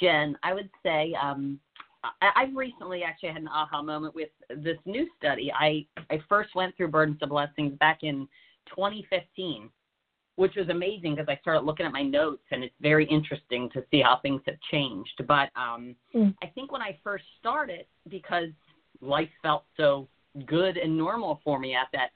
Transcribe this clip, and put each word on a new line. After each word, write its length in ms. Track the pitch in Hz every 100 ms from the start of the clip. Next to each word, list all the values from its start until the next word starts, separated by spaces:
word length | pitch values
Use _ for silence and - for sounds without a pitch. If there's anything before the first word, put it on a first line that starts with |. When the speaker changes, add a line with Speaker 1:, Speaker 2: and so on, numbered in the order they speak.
Speaker 1:
Jen. 340 | 180 151 147 143
I 120 | 165
would 160 | 190 202 -
say, 320 | 185 156 160 165
um, 380 | 143 139 139 139 _ - - _
I, 280 | 120 - 196 226
I've 180 | 269 262
recently 480 | 262 - 185 180
actually 260 | 170 156 175
had 80 | 160
an 100 | 156
aha 360 | 151 156 147
moment 320 | 151 151 156 160
with 140 | 156 - -
this 280 | 139 151 160 180
new 220 | 226 339 -
study. 320 | 147 127 143
I, 320 | 127 156 156 151 - -
I 100 | 156 -
first 280 | 202 214 185
went 200 | 185 -
through 120 | 170
Burdens 320 | 156 156 151
to 80 | 143
Blessings 500 | 147 143 - 147 139
back 220 | 156 156
in 260 | 156 139 135 _ _ _ -
twenty 400 | - 196 214 -
fifteen, 600 | 185 180 - 185 117 110 _ _ _ _ _ _ -
which 180 | 190 202
was 140 | 180
amazing 460 | 175 180 214 170 147
'cause 120 | 147
I 80 | 139
started 280 | - 156 139
looking 200 | 156 165
at 60 |
my 100 | 139
notes, 400 | 139 143 156 135 _
and 140 | 127
it's 100 | 127 -
very 240 | 147 156 156
interesting 640 | 156 151 147 - 123 123
to 120 | 135 -
see 100 | 147
how 160 | 123 127
things 240 | 139 135 -
have 120 | - -
changed. 500 | 151 135 98 - - 143
But, 240 | 147 139 -
um, 400 | 123 117 123 123 _ 240
Speaker 2:
Mm. 200 | 202 196
Speaker 1:
I 60 | 185
think 240 | - 269
when 100 | 277
I 160 | 214 185
first 220 | 208 196 - _
started, 460 | 226 285 269 170 - _ -
because 400 | 185 - 175 170 156 _ _ _ _
life 280 | 131 143 156 -
felt 220 | 160 151 - -
so 300 | 147 139 135 _ _ 143 127
good 300 | 160 190 170
and 200 | 160 160
normal 440 | 165 226 190 147
for 160 | 151 139
me 160 | 131 127
at 140 | 131
that 160 | 139 127